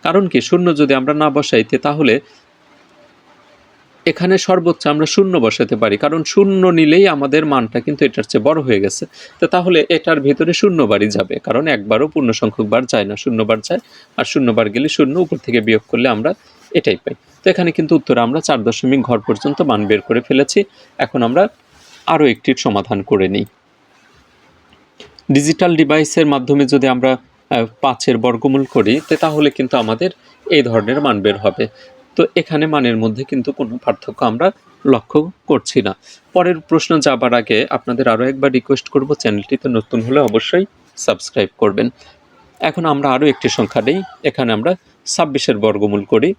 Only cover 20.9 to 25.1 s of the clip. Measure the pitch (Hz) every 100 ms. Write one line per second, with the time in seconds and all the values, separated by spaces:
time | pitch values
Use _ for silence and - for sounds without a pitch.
20.9 | - 135 131 117 139 208 _ _ _ -
21.9 | - - 160 147 110 - 127 131 101 -
22.9 | 101 95 101 95 101 101 _ _ _ _
23.9 | _ _ _ _ _ _ _ _ _ _
24.9 | _ -